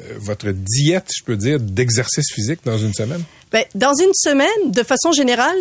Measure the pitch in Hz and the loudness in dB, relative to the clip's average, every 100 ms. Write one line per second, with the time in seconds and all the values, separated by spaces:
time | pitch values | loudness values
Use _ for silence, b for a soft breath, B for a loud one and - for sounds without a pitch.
0 | - - 101 104 104 95 95 120 147 185 | -14 -12 -8 -6 -4 -4 -2 2 2 2
1 | - - - 110 113 147 107 95 123 113 | -2 -10 -4 -2 0 0 -2 -2 0 0
2 | 120 - 147 - 107 165 127 110 107 101 | 0 -2 -2 -4 -6 -4 -4 -2 -2 -2
3 | 110 175 165 b b 226 220 202 269 277 | -4 -4 -8 b b -4 -2 0 2 4
4 | 370 381 320 277 302 440 339 190 233 254 | 4 4 2 2 2 2 0 0 0 0
5 | 330 294 262 240 269 370 | 2 2 2 2 2 0